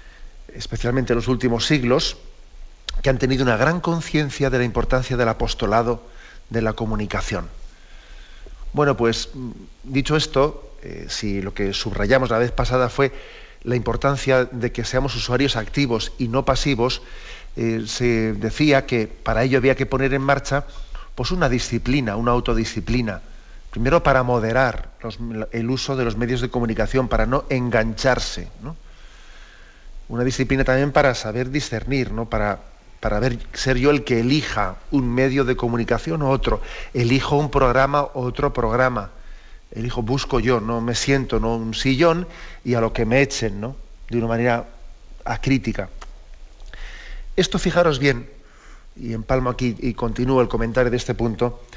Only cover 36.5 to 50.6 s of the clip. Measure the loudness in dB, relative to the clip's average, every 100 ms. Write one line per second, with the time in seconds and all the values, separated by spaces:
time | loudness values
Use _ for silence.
36.5 | 0 -2 -10 -6 0 4 2 4 2 2
37.5 | 4 4 6 4 2 0 -2 -4 0 0
38.5 | 2 0 2 2 0 -6 -12 -16 -16 -18
39.5 | -20 -12 -6 -4 -2 0 -2 0 0 2
40.5 | 2 0 -2 -2 -2 0 0 2 0 0
41.5 | -2 -4 -2 0 4 4 4 -2 -12 -16
42.5 | -10 -2 2 2 0 2 4 2 0 -4
43.5 | -4 -8 -10 -16 -16 -4 -2 0 2 2
44.5 | 0 -4 -16 -18 -18 -18 -12 -6 -4 0
45.5 | 0 0 -4 -8 -12 -16 -18 -20 -18 -18
46.5 | -16 -16 -12 -12 -12 -12 -10 -4 0 0
47.5 | 2 2 4 4 4 2 2 -4 -18 -20
48.5 | -20 -20 -20 -20 -12 -8 -6 0 0 0
49.5 | 0 -2 -2 -4 -2 -4 0 2 4 4
50.5 | 2